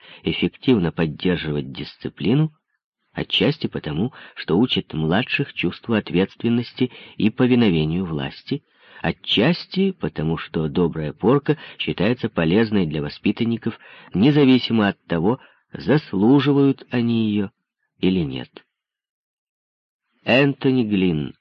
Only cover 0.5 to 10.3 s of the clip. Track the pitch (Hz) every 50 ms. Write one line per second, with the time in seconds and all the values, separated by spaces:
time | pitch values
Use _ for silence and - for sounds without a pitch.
0.5 | - - - 135 123 101 85 80 - - 82 78 71 - - 90 87 80 76 76
1.5 | 73 73 65 67 65 - 73 - - - - 76 - - 71 95 131 147 156 156
2.5 | _ _ _ _ _ _ _ _ _ _ _ _ - - 76 - - - 95 135
3.5 | 151 - - 110 - 76 - 76 73 80 107 131 - - - - - - - -
4.5 | 82 95 127 - - 95 - - - 78 78 78 87 110 127 - - - 139 -
5.5 | - - - 90 - - - 113 113 104 - - 85 90 95 - - - - 117
6.5 | 117 120 120 - - - 127 127 - - - - - - 95 107 - - 127 123
7.5 | 127 120 117 101 85 80 78 78 82 92 95 82 80 71 67 67 - - - -
8.5 | - - _ _ _ _ _ - - - - 85 - _ - - - - 113 165
9.5 | 175 - - - - 185 196 196 190 _ - 80 - 78 78 80